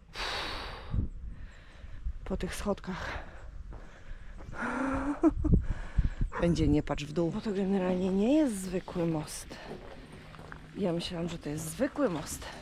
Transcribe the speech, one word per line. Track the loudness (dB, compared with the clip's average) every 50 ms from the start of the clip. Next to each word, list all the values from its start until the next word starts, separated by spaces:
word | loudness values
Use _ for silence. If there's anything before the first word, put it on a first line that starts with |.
| -20 -14 -8 -6 -4 -4 -2 -2 -4 -4 -4 -6 -6 -6 -8 -10 -8 -2 0 2 2 2 0 -4 -6 -6 -6 -8 -10 -10 -12 -14 -16 -18 -18 -14 -12 -10 -8 -4 -4 -4 -4 -4 -4
Po | -4 -2 -2
tych | -2 -2 -4
schodkach. | -2 0 0 0 0 -2 -6 -4 -4 -4 -4 -4 -6 -8 -10 -12 -12 -12 -12 -10 -10 -10 -10 -10 -10 -10 -12 -14 -14 -10 -10 -10 -10 -10 -12 -10 -10 -10 -8
<laughs> | -6 -4 -4 -2 -2 -2 -2 0 0 0 0 -2 0 6 6 6 6 6 6 8 8 8 8 6 0 -2 -2 -4 2 4 4 4 4 2 0 0 2 2
Będzie | 4 4 6 6 6 6
nie | 6 6 4
patrz | 2 0 -2 -2
w | -4 0
dół. | 2 2 2
Bo | 2 0
to | -2 -2
generalnie | 0 2 2 2 4 2 4 4 2 2 2 2
nie | 4 4 6 6 8
jest | 6 6 4 2 -2
zwykły | -4 -2 -2 -2 -2 -2 -2 0 2
most. | 2 2 0 -2 -4 -8 -10 -10 -10 -12 -12 -10 -10 -10 -10 -10 -12 -12 -12 -14 -14 -16 -16 -16 -16 -14 -14 -12 -12 -12 -14 -14 -12 -4 0
Ja | 0 2 2
myślałam, | 2 0 -2 -2 -2 -2 -2
że | -4 -4
to | -4 -4
jest | -4 -4 -4 -6
zwykły | -2 0 0 0 2 2 2 2
most. | 2 0 -4 -4 -8 -8 -8 -10 -10 -12